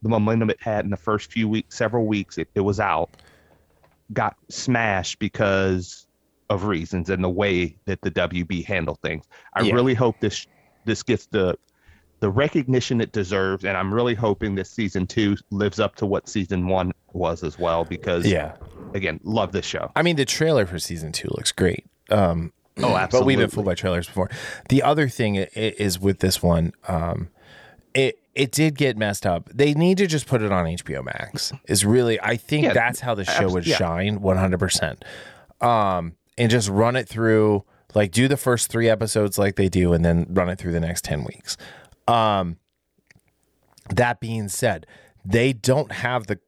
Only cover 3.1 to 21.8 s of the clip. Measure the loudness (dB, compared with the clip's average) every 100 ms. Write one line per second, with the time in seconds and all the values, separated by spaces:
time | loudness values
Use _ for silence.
3.1 | -8 -20 _ _ _ _ _ _ _ -8
4.1 | -4 -2 -4 -14 -8 -2 0 2 0 -2
5.1 | -6 -6 0 2 2 2 0 -4 -14 _
6.1 | _ _ _ -4 -4 -2 -2 -2 -4 -2
7.1 | -2 0 0 0 2 -2 -6 -8 -6 -4
8.1 | -2 -2 -2 -4 -6 -4 -4 -4 -6 -8
9.1 | -8 -12 -20 -8 -2 2 2 2 2 0
10.1 | 0 -4 -4 -12 _ _ _ -6 -4 -2
11.1 | -2 -2 0 0 -2 _ _ _ _ _
12.1 | _ -2 2 0 0 0 0 0 -2 -2
13.1 | -4 -2 0 0 -2 -2 -2 0 0 0
14.1 | 0 0 0 -2 -4 -6 -4 -4 -2 -2
15.1 | 0 2 0 -4 -2 -2 0 -2 -2 -2
16.1 | -2 -2 -4 -2 -2 0 0 0 -4 _
17.1 | -4 -4 -2 -6 -2 0 0 -2 -4 -2
18.1 | 0 2 0 -2 -10 -18 -18 -10 -6 -4
19.1 | -6 -4 -2 -2 -4 -6 -6 -4 0 0
20.1 | 2 0 0 2 2 0 -4 -8 -8 -8
21.1 | -6 -6 -4 -4 0 0 0